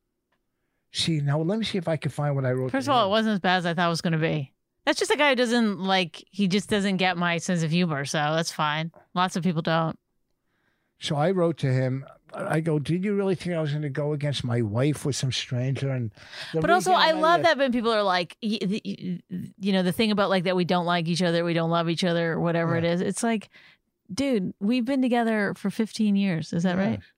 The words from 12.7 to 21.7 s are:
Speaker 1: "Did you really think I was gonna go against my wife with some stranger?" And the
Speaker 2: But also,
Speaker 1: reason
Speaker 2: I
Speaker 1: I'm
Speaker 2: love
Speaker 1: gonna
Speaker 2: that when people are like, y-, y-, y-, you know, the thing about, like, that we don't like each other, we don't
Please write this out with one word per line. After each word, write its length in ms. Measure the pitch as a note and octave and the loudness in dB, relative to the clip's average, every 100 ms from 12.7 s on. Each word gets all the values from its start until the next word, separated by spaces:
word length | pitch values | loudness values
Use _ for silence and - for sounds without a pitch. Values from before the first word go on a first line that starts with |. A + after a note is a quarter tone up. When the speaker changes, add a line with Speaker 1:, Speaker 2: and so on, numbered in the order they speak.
| D3+ | 0
Speaker 1:
"Did 240 | C3+ F3 | 0 -2
you 120 | G3+ G3+ | 0 0
really 200 | G3 F#3+ | 0 -2
think 200 | F3+ E3 | -2 -2
I 60 | |
was 100 | D3+ | -2
gonna 160 | D3 D3 | -2 -4
go 240 | C#3 D3 | -4 -2
against 300 | D3 D3 C3 | -2 -2 -2
my 180 | B2 A#2+ | -2 0
wife 420 | A2 A2+ D3 C#3 D3+ | 0 2 0 0 -2
with 100 | A#2+ | -2
some 160 | C3 | -2
stranger?" 580 | - - B2 B2+ B2+ C#3 | -4 -4 -2 -2 -2 -2
And 220 | C3 A2+ - - - - | -2 -6 -8 -18 -16 -6
the 80 | D#3+ | 0
Speaker 2:
But 80 | D4+ | 4
also, 220 | F4+ F#4 | 4 4
Speaker 1:
reason 120 | F4 | 4
Speaker 2:
I 60 | D#4+ | 4
Speaker 1:
I'm 120 | D#4+ | 4
Speaker 2:
love 200 | D#4+ E4+ | 4 4
Speaker 1:
gonna 140 | E4 C4+ | 4 4
Speaker 2:
that 20 | |
when 140 | C4+ | 2
people 200 | A#3+ A3+ | 2 2
are 100 | G#3+ | 2
like, 340 | G3+ F3+ E3+ - | 2 0 -2 -6
y-, 160 | G#3+ A3+ | -4 -2
y-, 200 | F#3+ G#3+ - | -2 -4 -6
y-, 340 | - F#3 F3 - F3+ - - | -8 -8 -8 -10 -10 -10 -6
you 120 | F#3+ | 0
know, 120 | F#3+ | 2
the 80 | F3+ | 2
thing 200 | E3 A3 | 2 2
about, 180 | G#3 F#3+ | 2 2
like, 140 | F#3+ | 2
that 120 | F3 F3+ | 2 0
we 80 | F3 | 2
don't 200 | F3+ E3+ | 2 2
like 220 | F3 E3 | 0 0
each 140 | E3 | 0
other, 200 | F3+ E3+ | 0 2
we 100 | E3+ | 0
don't 160 | E3 E3 | 0 0